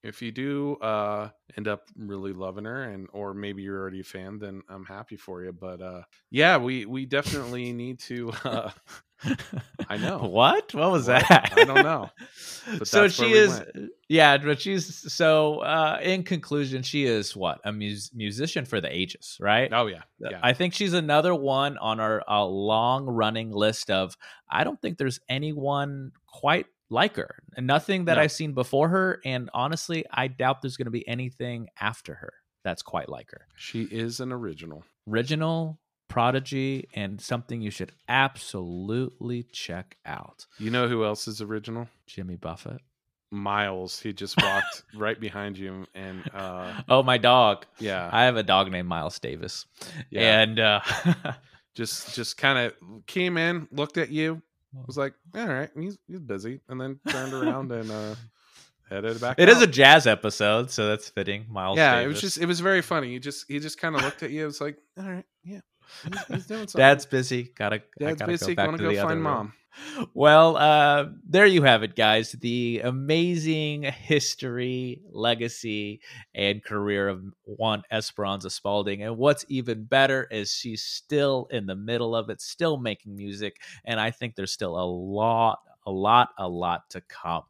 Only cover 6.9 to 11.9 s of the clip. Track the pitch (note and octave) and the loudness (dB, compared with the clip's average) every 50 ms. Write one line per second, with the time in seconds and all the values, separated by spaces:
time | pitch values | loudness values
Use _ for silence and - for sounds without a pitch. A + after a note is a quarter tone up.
6.9 | B2 C3 C3+ C3 C3 C#3 C#3 - - D3 C3 A#2+ B2 B2 B2 B2 A#2+ A#2+ A#2+ B2+ | -8 -8 -6 -2 -2 -2 -2 -2 -4 -6 -6 -6 -8 -6 -6 -6 -8 -8 -8 -10
7.9 | B2+ B2 - - B2+ B2 A#2+ A#2 A2 - - C3+ A2+ A2+ A2 G#2 - _ _ _ | -10 -12 -12 -10 -10 -8 -8 -8 -10 -8 -6 -4 -4 -4 -6 -8 -12 _ _ _
8.9 | - - _ _ _ _ - - C4 - - - - D#3 - _ _ - - - | -20 -20 _ _ _ _ -4 -4 -4 -4 -6 -10 -10 -10 -12 _ _ -12 -8 -8
9.9 | - G#3+ G#3+ - F#3+ - - G2+ F2 G#2+ A#2+ D3 C#4 G#4 G#4+ - - - D#3 F3+ | -6 -4 -4 -4 -4 -4 -4 0 4 6 6 6 6 4 0 -4 -4 0 0 2
10.9 | F#3 D#3+ B2 A#2 B2 B2+ B2+ - F#3 D#3 - - - - A#4 - C3+ - - - | 2 2 4 6 6 6 10 10 10 10 10 6 8 8 8 8 8 4 4 4